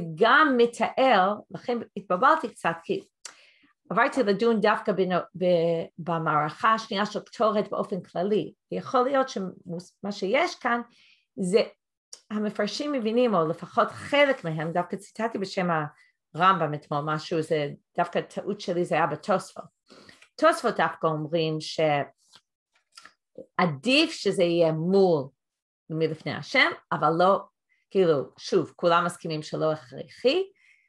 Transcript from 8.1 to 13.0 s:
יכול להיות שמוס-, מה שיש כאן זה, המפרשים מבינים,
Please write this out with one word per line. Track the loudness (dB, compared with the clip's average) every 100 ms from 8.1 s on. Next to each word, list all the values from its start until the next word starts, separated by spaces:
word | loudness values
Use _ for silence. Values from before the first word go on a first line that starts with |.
| -4 0 0 -2 -10 -10
יכול | -10 -2 0
להיות | 2 0 -2
שמוס-, | -4 -8 -10 -12 -12 -12 _
מה | -8
שיש | -6 0 0 0
כאן | -2 -4 -4 -6 _ _ _ _ -6
זה, | 0 2 0 _ _ _ -20 -20 -10
המפרשים | -6 -4 -4 -6 -4 -4
מבינים, | -4